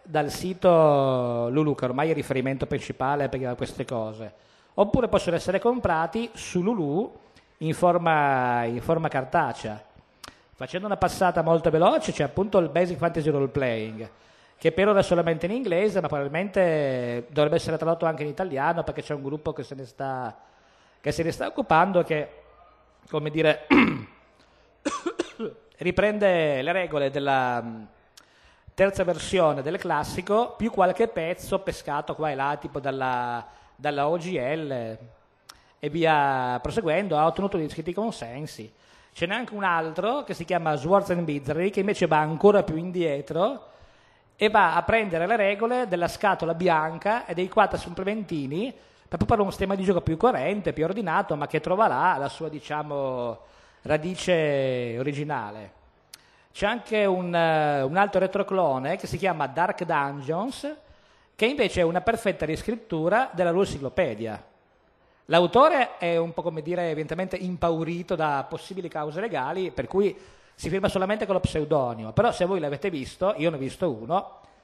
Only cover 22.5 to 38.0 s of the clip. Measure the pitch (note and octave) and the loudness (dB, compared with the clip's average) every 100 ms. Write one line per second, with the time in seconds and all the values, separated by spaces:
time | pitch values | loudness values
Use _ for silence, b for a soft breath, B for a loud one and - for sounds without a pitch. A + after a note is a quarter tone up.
22.5 | _ - _ _ _ - D#3 D3+ D#3 D#3 | _ -20 _ _ _ -6 -6 -4 2 2
23.5 | D3 - C#4 - C3 G#2 - _ _ _ | 2 4 4 4 0 -12 -20 _ _ _
24.5 | _ _ _ - - - - F4 - G3+ | _ _ _ -8 -6 -8 -6 -10 -8 -10
25.5 | - _ - E3+ F3+ G#3 G#3 G3+ F3 D#3 | -12 _ -8 -4 2 2 4 4 4 2
26.5 | C3 C#3+ F#3 F3 D3+ C#3 C#3 C#3 C3+ B2+ | 0 0 -2 -2 0 0 0 0 2 2
27.5 | A#2+ A#2 A2+ G#2+ _ _ - b b b | -2 -6 -12 -16 _ _ -20 b b b
28.5 | b b - G3 G3 F3+ D#3+ - F#3+ D#3 | b b 0 2 2 -2 -2 -2 2 2
29.5 | C#3+ C3+ F#3 F3 D3 D3+ - F3 G#3+ A#3+ | 2 -4 -4 -2 -2 -2 -6 0 0 0
30.5 | - A3 G#3 F3+ F#3 A3+ F3+ E3 F3+ - | -2 -2 2 2 4 0 -2 -4 -6 -4
31.5 | F#3+ - D#3+ - C#3+ D#3 D3+ D#3 C3+ C#3 | -4 -2 -8 -4 -6 -4 -4 -4 -2 -2
32.5 | D3 D3+ D3 C#3 C3+ B2+ B2 A#2+ A#2+ A2+ | -2 -6 -6 -4 -2 -2 -2 -2 -6 -10
33.5 | B B B C#3+ C#3+ D3 F3 E3+ E3+ B2 | B B B -4 0 0 0 -2 -2 -2
34.5 | D#3+ D3 B2+ A2+ A2 A#2+ - _ _ _ | -2 -4 -6 -6 -10 -16 -20 _ _ _
35.5 | B B B D3+ E3+ D#3+ D3+ C#3 C3 B2 | B B B -6 0 4 4 4 2 -2
36.5 | B2 D3+ A3 E3+ E3 G3+ D3+ D#3+ D#3+ G3 | -2 -4 -2 0 0 0 2 2 2 -2
37.5 | G3 D3+ - D#3+ F3 | -2 -4 -6 -8 -4